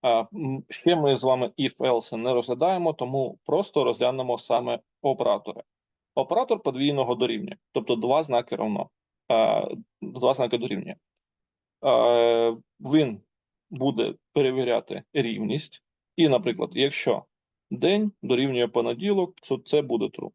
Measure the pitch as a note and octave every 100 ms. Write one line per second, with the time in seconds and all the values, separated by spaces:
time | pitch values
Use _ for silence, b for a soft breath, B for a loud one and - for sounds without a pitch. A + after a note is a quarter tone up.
0 | C3 A2+ - G3+ C#3+ C3+ - - F3 F3
1 | C#3+ C3 C3 B2+ A#2+ - C#3 - C3 A#2
2 | - A2+ A#2+ B2 B2 B2 E3 F#3 E3+ D#3
3 | B2+ C3+ B2+ - - D#3 G3+ D#3 B2 A2+
4 | B2 C3 B2+ A#2 - A#2 A#2+ A#2 _ _
5 | C#3+ C3 B2 G#2 G#2+ - - _ _ _
6 | _ - C3 F#3 C4 A3+ - B2+ C#3+ C#3+
7 | A#2+ B2 B2 A2 G2+ - _ - A2 A#2+
8 | A#2 C#3+ D#3 A#2+ A#2+ - A2 G2+ - _
9 | _ _ _ A2+ A2+ G#2 - - - _
10 | - B2+ B2 C3+ B2 A#2+ A2+ G2+ F#2 -
11 | _ _ _ _ _ _ _ _ C#3 A#2+
12 | A#2+ A#2+ A#2 A#2 A#2 A#2 _ _ B2+ D#3
13 | C#3 G2+ _ _ _ _ _ D3+ C3+ A2+
14 | A2 - _ - C3+ C3 B2 A2+ - G2+
15 | - D3+ A#2 G#2 G#2+ C3+ - - _ _
16 | _ - D#3+ B2+ B2 A2+ A2+ - C3+ -
17 | - G#2+ - _ _ _ _ B2 D3 G3+
18 | G#3+ - - B2 C#3 B2 A#2 B2 A#2 A#2+
19 | G3 G3 F3+ - - C3 - D3+ C#3 A#2
20 | G#2 - -